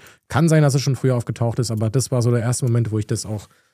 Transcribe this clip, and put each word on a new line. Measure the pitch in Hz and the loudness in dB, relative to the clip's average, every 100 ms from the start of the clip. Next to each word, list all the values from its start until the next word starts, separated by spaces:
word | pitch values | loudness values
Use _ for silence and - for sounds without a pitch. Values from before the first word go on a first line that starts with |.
| - _ - | -6 _ -4
Kann | 139 165 | 2 4
sein, | 156 | 4
dass | 143 | 4
es | 135 | 2
schon | 139 123 | 0 0
früher | 131 120 | 0 0
aufgetaucht | - 107 117 117 | -2 -2 -2 -2
ist, | 120 | -2
aber | 107 110 | -2 -2
das | 127 - | -2 0
war | 123 | 0
so | 120 | 2
der | 120 | 0
erste | 117 123 127 | 0 -2 0
Moment, | 117 107 | 0 0
wo | 107 | -2
ich | - | -4
das | 110 | -6
auch | 95 104 - _ _ | -6 -10 -12 _ _